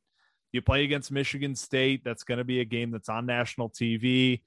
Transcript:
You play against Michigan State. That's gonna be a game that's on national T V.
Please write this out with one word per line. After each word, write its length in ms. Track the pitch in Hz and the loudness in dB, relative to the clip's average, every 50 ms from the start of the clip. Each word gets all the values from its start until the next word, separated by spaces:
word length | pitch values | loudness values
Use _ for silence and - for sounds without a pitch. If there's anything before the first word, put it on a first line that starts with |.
| _ _ _ _ _ _ _ _ _ _ | _ _ _ _ _ _ _ _ _ _
You 120 | - 120 - | -6 -2 2
play 220 | - 131 139 143 | 4 4 4 4
against 280 | 143 143 143 131 - 135 | 2 0 -2 -4 -4 -4
Michigan 420 | 139 139 - - 139 139 143 135 | -4 -2 -2 -4 -4 -4 -6 -6
State. 480 | 117 - - - 131 131 131 135 127 - | -6 -6 -2 0 2 4 4 2 0 -2
That's 220 | 123 117 - - | -6 -8 -6 -6
gonna 200 | - 123 120 123 | -4 -4 -4 -2
be 160 | 123 127 127 | -2 0 -2
a 40 | 123 | -2
game 260 | 113 120 117 120 120 | -2 -2 -4 -4 -4
that's 200 | 117 110 - - | -6 -8 -6 -6
on 160 | 110 113 120 | -6 -4 -4
national 420 | 123 123 120 120 113 - - 120 113 | -2 0 0 -2 -2 -4 -6 -6 -6
T 300 | - - 127 117 113 110 | -4 -2 0 0 0 0
V. 440 | 110 127 127 131 127 127 127 120 - | 2 2 4 6 6 4 4 2 -2